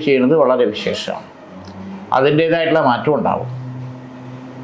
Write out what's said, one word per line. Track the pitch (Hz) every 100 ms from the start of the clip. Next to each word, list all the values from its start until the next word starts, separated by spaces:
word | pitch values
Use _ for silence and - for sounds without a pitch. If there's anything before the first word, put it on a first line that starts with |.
| 143
ചെയ്യുന്നത് | 131 127 156
വളരെ | 127 127 117
വിശേഷമാണ്. | 104 - 104 - 90 - - - - - - - - - 131
അതിൻ്റേതായിട്ടുള്ള | 139 151 165 165 160 160 139
മാറ്റം | 117 151 139
ഉണ്ടാവും. | - - - - - 127 127 127 127 127 127 127 127 -